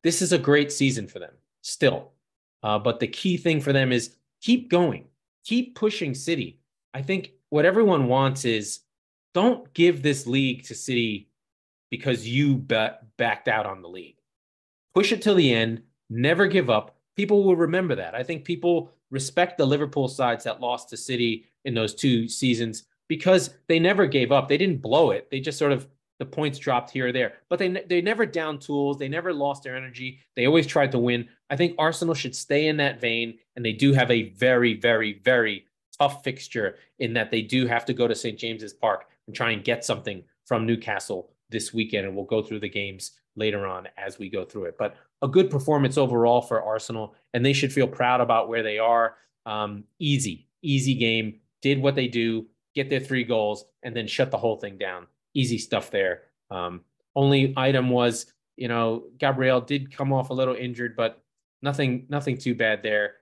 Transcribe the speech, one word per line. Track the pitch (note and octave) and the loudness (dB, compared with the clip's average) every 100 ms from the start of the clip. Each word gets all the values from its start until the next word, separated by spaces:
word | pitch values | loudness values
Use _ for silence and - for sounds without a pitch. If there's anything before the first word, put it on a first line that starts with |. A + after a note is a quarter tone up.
This | E3+ E3 | 0 0
is | F3+ | 2
a | F3 | 2
great | - D3 C#3+ | 4 4 4
season | - C#3 A2 G2 | 2 0 0 -8
for | F#2+ | -14
them | D#2+ _ _ _ | -16 _ _ _
still. | - - C#3 D2 - _ _ _ _ _ | -14 0 2 2 -8 _ _ _ _ _
Uh, | G#2+ G#2+ | -2 0
but | G#2 A2+ | 0 -2
the | A2+ | -4
key | - F#3+ F3 | -2 -2 0
thing | F3 D#3 | 0 0
for | C#3 | 2
them | C#3 C3 | 2 2
is | B2 A2+ _ _ _ | 0 -2 _ _ _
keep | - B3 B3 | 0 0 4
going, | F3 F3 F2+ - _ _ _ | 2 2 -2 -12 _ _ _
keep | - A#3 B3+ | -4 -2 -2
pushing | - G#3+ G#3+ D#3 | -2 -2 0 -6
City. | C3+ - D#3+ F2+ - _ _ _ | -6 -4 -4 -4 -12 _ _ _
I | C3 | -12
think | C#3 F#3+ F#3 _ _ | -4 -4 -6 _ _
what | D3 D#3+ | 2 4
everyone | F#3+ G#3+ E3+ B2+ | 6 4 4 4
wants | B2+ C3+ C3+ | 4 2 2
is | B2 A2 G#2 - _ _ _ _ _ | -2 -2 -4 -12 _ _ _ _ _
don't | F3+ A3 B3 - | 2 2 2 -4
give | - E3+ D#3 | 4 4 4
this | C#3+ C#3 B2 | 0 -2 0
league | C3 C3+ A#2 | 0 0 -2
to | - | -10
City | A2 - B2 A2+ G#2 - _ _ _ _ _ _ | -14 -4 -2 -2 -4 -10 _ _ _ _ _ _
because | - C#3 A#2+ G#2+ | -8 -4 -4 -2
you | B2 C#3+ C3 | 0 2 0
ba-, | - A2 A2 - A2+ - | 0 0 0 -6 -20 -4
backed | A#2 G#2 - | -2 -2 -2
out | A2 G2+ | -2 -2
on | F#2+ | -8
the | F2 | -14
league. | F2+ E2 _ _ _ _ _ _ _ _ | -16 -18 _ _ _ _ _ _ _ _
Push | - G#3 | 0 2
it | A3+ | 2
till | G#3+ | 4
the | F#3+ C#3+ | 6 6
end, | A#2 A2+ A2+ _ _ _ | 4 0 -4 _ _ _
never | A2+ C3 E3+ F#3+ | -2 0 4 4
give | F#3 C3 | 2 2
up. | G#2+ - _ _ - | 0 0 _ _ -6
People | G3+ G#3 | 2 4
will | G3 F3 | 6 4
remember | E3 F3 F#3 | 4 2 0
that. | A#2 F2 | -4 -4
I | G#2+ | -8
think | B2+ D#3+ | -6 -8
people | C3+ E3+ F3 E3+ - _ _ | -6 -2 0 0 -2 _ _
respect | C3 C3+ - F#3 - | -8 -4 0 0 2
the | C#3 | 2
Liverpool | C#3+ D3 D3 C3 | 2 0 -2 -4
sides | C3+ B2+ A#2 | 0 0 0
that | A#2+ G#2+ | -4 -6
lost | B2 B2 - | -4 -6 -8
to | A2 | -14
City | - B2 A#2+ A2+ _ _ | -6 0 0 -2 _ _
in | C3+ | -4
those | A#2 A2 | -2 -2
two | - C#3 A#2+ A2+ | 0 2 2 0
seasons | - C3 A#2 A#2 A2 _ _ _ | -2 0 0 -2 -8 _ _ _
because | D#3 F#3 F#3 C#3 - _ | -2 4 4 4 -10 _
they | E3 | 2
never | E3+ G3 F3 | 4 4 4
gave | C3+ A#2+ | 4 4
up. | C#3 C3+ | 2 4
They | C#3+ | 2
didn't | F#3+ C#3 | 2 -2
blow | A2+ C#3 D#3 | 0 4 4
it. | G2 - | 2 -4
They | C3+ | -8
just | C#3+ C#3+ | -6 -2
sort | D3 | 0
of, | C3 C3+ _ _ _ | 0 -4 _ _ _
the | C3+ | -10
points | - D3+ C#3 | -4 -4 -4
dropped | - B2 B2 | -2 -2 -2
here | C3+ B2+ | -4 -2
or | |
there, | B2+ A#2 - _ | 0 -2 -4 _
but | F3 | -2
they | F#3 | 0
ne-, | F3+ E3+ | -2 -2
they | F3 | 0
never | F3 A3 A3 | 0 0 0
down | E3 D#3 D3 | -2 -4 -6
tools. | - C#3+ C#3+ C#3+ | -4 -2 0 -2
They | C3+ | -4
never | D3+ F3 | -6 -4
lost | D#3 C#3+ C#3 | -2 -2 -4
their | C3+ B2+ | -10 -12
energy. | C3 B2 C3 C3 _ | -12 -12 -12 -12 _
They | - B2 | 0 4
always | E3 C#3+ | 4 4
tried | D#3+ C3+ | 2 2
to | C3+ | 2
win. | A#2+ A#2+ A#2+ _ _ | 2 0 -4 _ _
I | C#3 | 0
think | E3+ E3+ | 0 2
Arsenal | D#3 D#3+ E3+ | 0 0 -2
should | E3 C#3 | -2 -4
stay | - - C#3+ D#3 | -10 -2 0 2
in | D3+ | 2
that | C#3 A#2 | 0 0
vein, | A#2+ A#2 A#2 A2+ _ | -4 -2 -4 -10 _
and | - | -6
they | A#2 | -6
do | A2 C#3 | 2 4
have | C3+ B2 | 4 4
a | A#2+ G#2+ | 2 0
very, | F#2+ B2+ B2 A#2+ | 0 4 4 4
very, | G#2+ A#2 A2+ G#2+ G2+ | 2 2 2 0 -2
very | A2 B2+ A2+ G2 _ _ _ - | 2 2 2 -2 _ _ _ -2
tough | C#3+ C#3 | -2 0
fixture | - - - A#2+ G2+ - _ _ | -8 -8 -8 -4 -4 -6 _ _
in | A#2+ | -4
that | A#2 G#2+ | -2 -2
they | A2+ | -2
do | G#2+ C3 B2 | -2 -2 0
have | A#2 | -2
to | - | -2
go | A#2+ A#2+ | -2 0
to | A2 | -2
Saint | A#2+ G#2+ | -6 -8
James's | A2+ A2+ A2 | -10 -10 -14
Park | - A2+ F#2+ - _ - | -4 -2 -2 -6 _ -18
and | |
try | - A#2 | -4 -2
and | A2 | -2
get | G2 A#2 | -2 -4
something | - A2 - F#2+ - _ | -2 -6 -6 -12 -16 _
from | _ A#2 A2+ | _ -2 0
Newcastle | A2+ A2+ G2 - F#2+ - _ _ | -2 -2 -8 -6 -10 -10 _ _
this | A2 - | -8 -6
weekend, | A2+ A2 G#2+ | -4 -4 -4
and | G2 F#2+ | -4 -8
we'll | |
go | F#2+ A2+ | -2 -2
through | G#2+ A2 | -2 -8
the | G#2 | -8
games | G2+ G2+ F#2+ - _ _ - | -8 -8 -10 -16 _ _ -6
later | A2 G#2 | -4 -2
on | G2 F#2 F#2 - | -4 -8 -12 -12
as | G2 F#2+ | -12 -10
we | G2 | -8
go | G2+ | -8
through | F2+ G#2+ | -8 -10
it. | F2 - | -10 -6
But | G#2 - _ _ | -6 -6 _ _
a | C#3+ | 2
good | D3 F#3+ | 4 4
performance | C#3+ D3 D3 C3+ C3+ | 0 0 2 2 2
overall | C3 A#2+ A#2 A#2+ | 2 4 4 4
for | A#2 A2 | 2 -4
Arsenal, | G2+ A2 - A2+ G#2+ _ _ | -2 -6 -6 -10 -10 _ _
and | A#2+ B2+ | 0 2
they | |
should | C#3 C#3 | 2 0
feel | C#3 B2+ | 0 0
proud | - B2 B2 | 2 2 2
about | A#2+ A2+ G#2+ | 4 2 2
where | A#2 | -2
they | A2 G#2 | -2 0
are. | A2+ A#2 A2+ - _ _ - | 2 4 2 -2 _ _ -10
Um, | G#2+ G#2 G#2 G#2 _ | -6 -6 -8 -16 _
easy, | D#3 C#3 G#2+ E2 _ _ | 0 0 0 -8 _ _
easy | D#3+ C#3 C3+ | -2 0 0
game. | A#2 A2+ A2+ A2 G#2+ _ _ | 0 0 0 -4 -10 _ _
Did | C3+ C#3 | 0 2
what | C#3 | 2
they | C#3 B2 | 0 -2
do, | A#2+ A2+ A2+ A2 _ _ | -2 -2 -2 -6 _ _
get | - C3+ | -8 -4
their | C3+ | -4
three | C3+ C3 | -2 -4
goals, | A#2+ A#2 G#2 G#2 - _ | -2 -2 -2 -4 -12 _
and | B2 | -12
then | A#2 G#2+ | -10 -8
shut | - B2+ | -2 -2
the | A2+ | 0
whole | A#2 G#2+ | -2 -4
thing | G#2 F#2+ | -8 -10
down. | G2 F2+ F2 _ _ | -10 -10 -16 _ _
Easy | C#3+ B2 A2+ | -4 -2 -2
stuff | - G#2+ - | -2 -4 -2
there. | G2+ F#2+ F2 _ _ _ | -2 -2 -2 _ _ _
Um, | F#2+ F2+ F2+ _ _ _ | -8 -8 -10 _ _ _
only | - C#3 C#3 C3+ C3+ | 0 4 4 2 0
item | C3 C3+ B2+ | 0 2 2
was, | B2 A#2+ A#2 - _ _ - | 2 2 -2 -10 _ _ -12
you | A#2+ | -6
know, | A#2 A#2 A#2 - - | -2 -2 -2 -8 -2
Gabriel | C#3+ C3 C3 B2+ | -2 2 2 2
did | A#2+ C#3+ C3+ | 0 -6 -6
come | - C#3 | -6 -2
off | C3+ C3 | -2 -2
a | |
little | C3 C3 | -2 -2
injured, | B2 B2 A#2+ A#2+ A2+ | -2 -6 -6 -8 -2
but | A2+ - _ _ _ _ | -4 -4 _ _ _ _
nothing, | C#3 C#3+ C#3 B2 B2+ | -6 -2 -2 -2 -4
nothing | C#3+ C#3 A#2+ | -6 -4 -4
too | - | -4
bad | A2 A2+ G#2+ | 0 0 0
there. | A2 G#2 G#2 - | -2 0 -2 -6